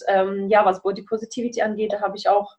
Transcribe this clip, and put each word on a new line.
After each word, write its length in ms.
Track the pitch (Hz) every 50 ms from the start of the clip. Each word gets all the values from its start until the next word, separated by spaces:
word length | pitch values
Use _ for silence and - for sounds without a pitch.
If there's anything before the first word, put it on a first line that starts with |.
| -
ähm, 400 | - 196 196 190 196 196 196 196
ja, 180 | 196 214 208 214
was 160 | 190 190 -
Body 220 | - 196 196 220 208
Positivity 580 | - 226 220 220 - - 254 233 240 233 226
angeht, 320 | 208 214 214 208 214 208 208
da 80 | 208
habe 160 | 208 196 202
ich 120 | 202 - -
auch 260 | 202 202 208 - -